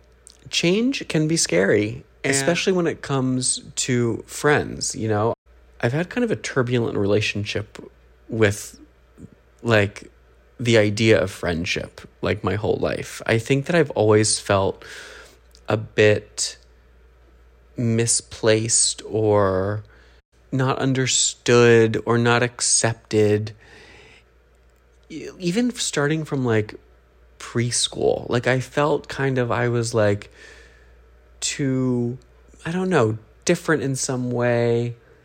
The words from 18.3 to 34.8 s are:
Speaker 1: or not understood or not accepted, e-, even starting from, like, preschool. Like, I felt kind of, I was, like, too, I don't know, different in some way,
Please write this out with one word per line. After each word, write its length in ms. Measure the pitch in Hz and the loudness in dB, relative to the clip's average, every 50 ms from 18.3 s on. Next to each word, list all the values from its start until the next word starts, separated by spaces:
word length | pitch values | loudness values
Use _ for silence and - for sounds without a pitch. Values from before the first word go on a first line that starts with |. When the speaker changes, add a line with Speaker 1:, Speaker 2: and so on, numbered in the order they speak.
| - - - 110 110 110 110 117 - - - - - - - | -8 0 2 2 4 2 2 0 0 0 0 0 -2 -6 -8
Speaker 1:
or 760 | - 101 110 110 107 104 104 101 95 95 92 95 101 107 110 107 - - - - _ _ _ _ _ _ _ _ _ | -6 -2 0 2 4 4 4 4 2 2 0 0 -2 -4 -6 -8 -14 -20 -20 -20 _ _ _ _ _ _ _ _ _
not 280 | - 131 131 131 - - | -4 -2 0 0 -2 -2
understood 1200 | 127 135 131 131 131 123 - - - - - - - - 120 120 120 120 117 113 113 110 113 - - | -2 0 0 0 -2 0 0 0 0 -2 -4 -2 2 4 6 6 8 8 8 6 6 4 2 -2 0
or 120 | - 117 117 | 0 2 2
not 240 | 120 120 120 120 | 4 4 2 2
accepted, 1080 | 123 120 120 - - - - - - 113 113 - - - - 107 107 104 104 104 107 107 - - - - - - - - - - - - - - _ _ _ _ _ _ _ _ _ _ _ _ _ _ _ _ _ - | 0 -2 -2 -4 -2 0 0 0 0 0 -2 -6 -6 -2 2 2 4 4 2 0 -2 -6 -12 -16 -20 -20 -20 -20 -20 -20 -20 -20 -20 -20 -20 -20 _ _ _ _ _ _ _ _ _ _ _ _ _ _ _ _ _ -18
e-, 200 | - 147 - - - - | -16 -14 -14 -14 -12 -6
even 320 | 185 175 175 226 247 247 | -6 -2 -2 0 -2 -2
starting 540 | - - - - - 156 143 143 160 160 151 | -2 -4 -6 -4 -2 0 0 0 0 -2 -4
from, 200 | - 147 135 127 | -4 -4 -2 0
like, 300 | 120 110 110 107 - - - _ _ _ _ _ _ _ _ _ _ _ - | 2 2 2 0 -2 -8 -18 _ _ _ _ _ _ _ _ _ _ _ -20
preschool. 920 | - - - 120 117 120 120 - - - - - - - - - - - | -12 -6 -2 -2 -2 0 -2 -2 -4 -4 -2 0 2 2 2 0 -2 -2
Like, 200 | - 123 120 123 | -2 0 0 0
I 100 | 127 131 | 0 0
felt 500 | 120 - - 147 147 156 151 139 - - | -2 -4 -2 0 0 2 0 -2 -4 -6
kind 300 | - - 135 135 131 123 | -6 -4 -2 -2 0 -2
of, 140 | 123 117 | -2 -2
I 160 | 104 117 120 120 | -2 -2 0 0
was, 260 | 117 120 113 117 - | 0 -2 -2 0 0
like, 380 | 113 104 104 101 101 - - - - - - - - - - - - - - - - _ _ _ _ _ _ _ - | 2 2 2 0 -2 -6 -12 -20 -20 -20 -20 -20 -20 -20 -20 -20 -20 -20 -20 -20 -20 _ _ _ _ _ _ _ -8
too, 800 | - - - - 147 135 131 131 131 127 123 120 120 120 123 127 - _ _ _ _ - - - - | -8 -6 -4 -4 -2 -2 0 0 0 0 0 -2 -2 -4 -6 -8 -14 _ _ _ _ -20 -20 -12 -8
I 60 | 165 | -6
don't 180 | 170 185 190 185 | -4 -2 0 0
know, 280 | 180 143 113 110 110 107 - _ _ _ - | 2 2 2 2 0 -4 -10 _ _ _ 0
different 400 | - 175 175 - - 160 127 127 | 0 0 0 0 0 0 0 0
in 100 | 139 135 | -2 -4
some 380 | 127 - - 131 123 127 123 | -4 -4 -4 -4 -4 -4 -4
way, 640 | 123 120 120 120 120 117 117 117 117 117 | -2 0 0 2 2 2 2 2 2 0